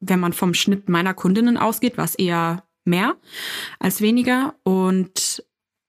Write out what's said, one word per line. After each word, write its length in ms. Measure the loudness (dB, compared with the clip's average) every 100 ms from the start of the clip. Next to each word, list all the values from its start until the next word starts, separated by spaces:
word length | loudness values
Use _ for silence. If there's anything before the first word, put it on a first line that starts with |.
wenn 200 | -2 0
man 120 | 0
vom 180 | 0 0
Schnitt 340 | 2 0 0 0
meiner 260 | 0 0
Kundinnen 420 | 0 0 2 2 2
ausgeht, 400 | 0 0 -2 -2
war's 160 | -4
eher 480 | -2 0 0 -2 -4 -8 _
mehr 320 | 0 0 0 -4 _ -14 -12 -10 -12 -4
als 220 | -2 0
weniger. 540 | 2 2 2 0 -2 -4
Und 800 | 0 2 2 2 0 -4 -6 -6 -12 _ _ _